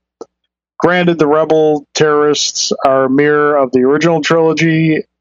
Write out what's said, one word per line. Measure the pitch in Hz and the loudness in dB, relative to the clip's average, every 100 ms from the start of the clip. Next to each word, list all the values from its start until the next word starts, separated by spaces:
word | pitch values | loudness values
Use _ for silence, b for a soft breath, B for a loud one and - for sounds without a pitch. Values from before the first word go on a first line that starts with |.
| _ _ - _ _ _ _ - | _ _ -20 _ _ _ _ -4
Granted, | 160 180 175 165 | -2 0 0 0
the | 147 | 0
rebel | 151 160 160 156 147 - | 0 0 2 2 -2 -6
terrorists | - 151 147 147 143 - - - - 139 | -2 0 2 0 0 -4 -6 -6 -2 0
are | 135 135 | 0 0
a | |
mirror | 135 147 147 147 147 | 0 2 0 0 0
of | 131 | 0
the | 127 | 0
original | 127 151 165 160 | 2 2 0 -2
trilogy, | 147 165 160 156 165 160 160 151 - _ | 0 0 0 0 0 0 0 -2 -6 _